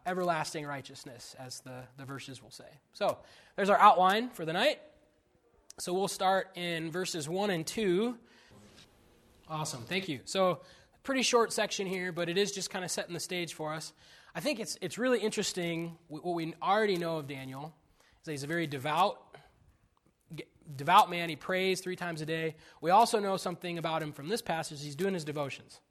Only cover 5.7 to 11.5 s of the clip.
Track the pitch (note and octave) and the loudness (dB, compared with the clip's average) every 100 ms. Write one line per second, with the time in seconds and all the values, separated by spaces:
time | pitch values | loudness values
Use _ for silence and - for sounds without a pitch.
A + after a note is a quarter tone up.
5.7 | - - F3+ G3 - F#3+ F#3+ D#3+ - F3 | -12 -4 -2 -2 0 2 2 0 -6 -4
6.7 | E3 D#3+ E3 F3+ F3 C#3+ F3+ G#3 F3 D#3+ | -2 -4 -4 -4 -4 -4 -2 0 0 -2
7.7 | - G#3 F3 A#3 A#3 - - - - - | 0 2 4 2 -2 -12 -20 -20 -20 -20
8.7 | - - _ _ _ _ _ - D#3 D3+ | -20 -20 _ _ _ _ _ -10 -6 -6
9.7 | C3 A#2 F#3 F#3+ C3+ - F#3+ F#3 D#3+ - | -8 -4 -4 -4 -6 -4 2 2 0 -6
10.7 | - _ _ - C4+ A3+ A#3+ A3 | -20 _ _ -4 0 4 4 4